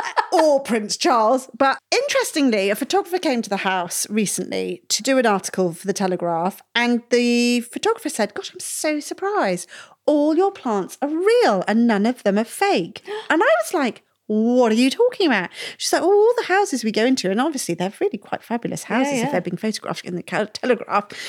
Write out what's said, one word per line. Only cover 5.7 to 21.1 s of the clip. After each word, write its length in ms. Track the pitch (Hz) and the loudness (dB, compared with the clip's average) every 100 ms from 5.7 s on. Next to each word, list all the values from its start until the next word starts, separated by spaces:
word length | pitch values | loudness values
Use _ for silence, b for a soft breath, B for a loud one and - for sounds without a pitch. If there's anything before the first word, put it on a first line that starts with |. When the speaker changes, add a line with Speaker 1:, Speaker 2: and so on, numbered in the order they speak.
Speaker 1:
for 120 | 165 190 | -2 -6
The 80 | |
Telegraph, 680 | 196 190 180 175 165 180 - _ | -2 -2 -2 -2 0 -2 -4 _
and 300 | 233 240 240 233 | 0 2 0 0
the 500 | 240 240 240 240 240 | 2 2 2 2 0
photographer 480 | 233 - 403 453 302 | -2 -4 -2 -2 -4
said, 240 | - 208 | -4 -4
"Gosh, 180 | - - | -4 -14
I'm 80 | 359 | -14
so 400 | - - 311 302 | -10 -4 -4 -4
surprised. 680 | - 349 381 403 233 180 - B B B - | -6 -6 -4 0 0 -2 -6 B B B 0
All 280 | 294 294 320 | 2 2 2
your 160 | 392 | 0
plants 460 | 381 254 208 165 - | -2 -4 -4 -4 -6
are 40 | 285 | -6
real 560 | 311 381 480 381 196 170 | 0 2 4 4 2 0
and 180 | 214 233 | 2 2
none 220 | 202 214 | 2 0
of 160 | 247 | 0
them 160 | 208 202 | 0 0
are 40 | |
fake." 600 | 226 - 403 311 175 - - | -2 -2 0 0 -2 -10 -10
<gasps> 240 | 427 - | -10 -2
And 140 | 311 | 2
I 120 | 466 659 | 4 2
was 100 | 640 359 | 0 -2
like, 260 | 254 - _ _ _ | -2 -4 _ _ _
"What 460 | 214 226 247 240 | 0 2 4 4
are 40 | 226 | 4
you 140 | 262 | 2
talking 380 | - 494 - 349 | 4 0 2 2
about?" 220 | 214 175 B B B | 2 -2 B B B
She's 160 | - | -2
like, 80 | 339 | 0
"Oh, 100 | 339 | 4
all 220 | 403 440 480 | 4 4 2
the 100 | - | 0
houses 320 | 370 403 254 | 0 0 -2
we 80 | 220 | -2
go 140 | 214 233 | 0 2
into," 240 | 262 185 | 2 0
and 100 | 196 | 0
obviously 360 | 285 269 - 165 | -2 -4 -6 -4
they're 180 | 180 - | -4 -2
really 160 | 392 - | -4 -4
quite 260 | - - | -10 -10
fabulous 420 | - 233 - - - | -6 -6 -6 -8 -4
Speaker 2:
Yeah, 80 | 214 | -2
Speaker 1:
houses 220 | 269 277 | 0 0
Speaker 2:
yeah. 60 | 247 | 0
Speaker 1:
if 60 | |
they're 100 | 180 | -2
being 160 | 180 180 | -4 -4
photographed 460 | 220 208 - 170 | -4 -6 -8 -10
in 120 | - 175 | -8 -10
the 80 | |
Cal-, 240 | - 170 208 | -4 -4 -4
Telegraph. 600 | - 247 240 - 202 202 | -4 -2 -2 0 -2 -2